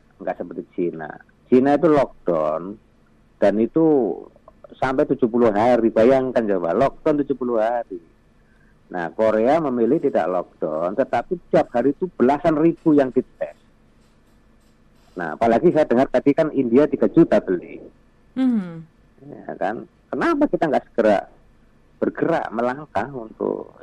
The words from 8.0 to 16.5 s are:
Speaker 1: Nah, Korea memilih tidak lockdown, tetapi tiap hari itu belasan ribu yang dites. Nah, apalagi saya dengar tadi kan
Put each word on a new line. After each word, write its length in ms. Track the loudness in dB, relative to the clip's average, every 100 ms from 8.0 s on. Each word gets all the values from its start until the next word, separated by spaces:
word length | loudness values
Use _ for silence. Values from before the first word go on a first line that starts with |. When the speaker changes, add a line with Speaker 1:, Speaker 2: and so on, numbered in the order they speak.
| -16 _ _ _ _ _ _ _ -12 -8
Speaker 1:
Nah, 160 | -6
Korea 480 | -2 0 2 2 2
memilih 400 | 0 0 0 0
tidak 320 | 0 -2 -2
lockdown, 640 | -4 -6 -8 -6 -4 -4 -2
tetapi 400 | -2 -4 -4 -8 -2
tiap 160 | 0 0 0
hari 160 | -2
itu 160 | -2 -6 0
belasan 400 | 0 2 0 2
ribu 400 | 0 0 2 2
yang 160 | 2
dites. 480 | -2 -4 -6 -12 -12 _ _ _ _ _ _ _ _ _ _ _ _ _ _ _ -10
Nah, 160 | -8 0
apalagi 400 | 2 4 4 2
saya 80 |
dengar 240 | 2 2 2
tadi 240 | 0 2
kan 160 | 2 0